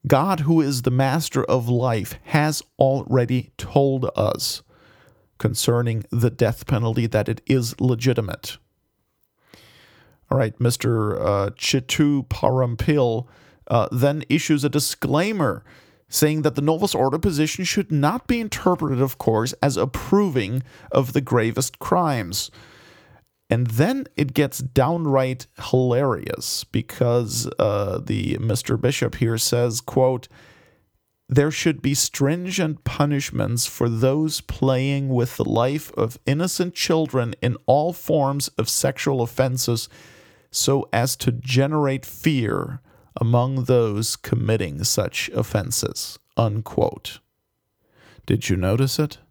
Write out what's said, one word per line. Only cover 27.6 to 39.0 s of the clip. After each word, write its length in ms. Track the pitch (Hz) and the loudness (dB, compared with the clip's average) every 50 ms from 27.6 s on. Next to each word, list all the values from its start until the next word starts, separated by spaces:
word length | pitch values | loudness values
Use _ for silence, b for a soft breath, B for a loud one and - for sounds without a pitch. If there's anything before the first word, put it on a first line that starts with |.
| - 104 104 101 101 95 92 - - | 0 0 2 0 -2 -2 -4 -6 -4
the 340 | - 110 104 95 - - 107 | -2 -2 -2 0 -2 -2 -2
Mister 360 | 107 113 107 113 - - 117 | 0 -2 -2 -2 0 -2 -2
Bishop 400 | 110 - 123 139 - 123 117 - | 0 0 0 0 0 -2 -4 -2
here 220 | - 127 117 113 | -2 -2 0 0
says, 420 | 110 - - 120 120 120 123 110 120 | -2 -2 0 0 0 0 0 -2 -6
quote, 480 | - - - 139 131 127 131 120 - b b b b b b b b b b b b b b _ _ _ _ _ _ - | -8 -2 2 2 4 4 2 -2 -8 b b b b b b b b b b b b b b _ _ _ _ _ _ 0
"There 220 | 127 139 143 156 | 2 4 4 2
should 300 | 151 - - 170 143 127 | 0 0 0 0 0 0
be 120 | - 139 139 | -2 -2 0
stringent 920 | - - - - - 139 139 165 180 180 185 185 196 180 156 151 - _ | 0 -2 -4 0 0 0 0 0 -2 -4 -4 -2 -2 -2 -2 -2 -4 _
punishments 840 | - - - 147 147 147 139 135 - - - 104 98 120 120 - | -6 0 0 2 2 2 0 -2 -2 -2 -2 0 0 0 -2 -2
for 220 | - - - 123 | -4 -2 -2 0
those 540 | 120 117 110 123 131 135 156 156 156 147 - | 0 2 2 2 2 2 2 0 -2 -4 -6
playing 640 | - - - - 135 135 131 127 131 139 139 139 139 | -8 -10 -4 0 0 2 2 2 0 0 -2 -2 -2
with 300 | 135 131 120 120 123 - | 0 0 0 0 -2 -2
the 80 | - - | -4 -2
life 480 | - 104 113 120 131 143 151 - - - | 0 2 2 2 0 0 -4 -8 -8 -2
of 260 | - 113 117 123 - _ | -2 -2 -2 -2 -6 _
innocent 480 | 123 139 151 175 180 - - 180 180 - | -2 0 0 0 -2 -2 -2 -4 -4 -4
children 580 | - - - 165 160 160 151 - 131 120 117 - _ | -6 -2 0 2 0 0 0 0 -2 -2 -2 -4 _
in 140 | - 123 117 - _ | -2 -2 -2 -2 _
all 280 | - 127 147 151 175 170 | 2 2 4 2 -2 -4
forms 560 | - - - 156 156 139 135 139 143 139 - _ | -6 -2 0 2 2 2 2 0 -2 -4 -4 _
of 100 | - - | -4 -4
sexual 540 | - - - - 135 127 - | -2 -2 0 0 -2 -2 -2